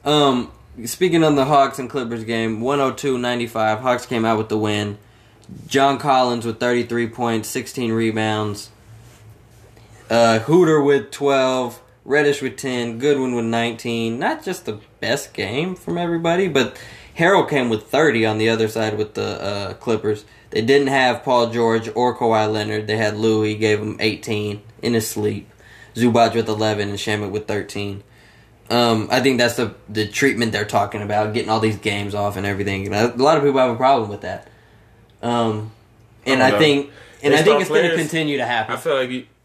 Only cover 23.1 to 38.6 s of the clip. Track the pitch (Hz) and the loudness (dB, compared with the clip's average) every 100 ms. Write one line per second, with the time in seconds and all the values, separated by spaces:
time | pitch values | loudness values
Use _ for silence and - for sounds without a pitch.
23.1 | 104 110 107 107 104 107 104 107 - 110 | 0 0 2 0 0 0 0 -2 -2 -2
24.1 | 98 - 104 104 104 - - 117 117 113 | -2 -6 -6 -4 -8 -14 -6 -2 0 -2
25.1 | - 104 101 - _ - - - 113 123 | -4 -4 -4 -12 _ -20 -20 -16 0 2
26.1 | 117 113 117 110 107 110 104 101 101 110 | 4 4 2 -2 0 0 0 -4 -4 -4
27.1 | 104 101 104 104 107 95 101 101 101 - | -4 -4 -6 -6 -6 -6 -8 -8 -10 -16
28.1 | _ _ _ _ _ - 117 117 110 104 | _ _ _ _ _ -2 2 4 2 0
29.1 | 131 131 123 120 123 110 - - 107 104 | 2 2 2 2 0 -6 -6 -8 -4 -4
30.1 | - 139 110 117 110 104 107 104 107 101 | 0 0 2 -2 -2 -2 -2 -2 -4 -2
31.1 | 104 107 110 107 110 110 104 107 101 101 | -2 0 -2 -2 0 0 -2 -4 -4 -4
32.1 | 104 101 98 101 98 101 98 98 101 120 | -4 -4 -4 -4 -4 -4 -4 -4 0 0
33.1 | 120 139 156 143 131 127 113 131 117 104 | 2 2 4 2 2 2 2 2 2 0
34.1 | 101 - 95 - - _ _ _ _ _ | -8 -10 -10 -14 -20 _ _ _ _ _
35.1 | _ 120 120 113 107 107 - _ _ _ | _ -2 0 0 -2 -8 -16 _ _ _
36.1 | _ 127 131 131 - 156 143 143 - - | _ -2 2 4 4 4 2 -2 -14 -20
37.1 | - 143 151 170 220 185 156 170 165 151 | -4 2 4 6 4 2 2 2 0 -2
38.1 | 165 151 143 120 120 | -2 -2 -2 -2 -2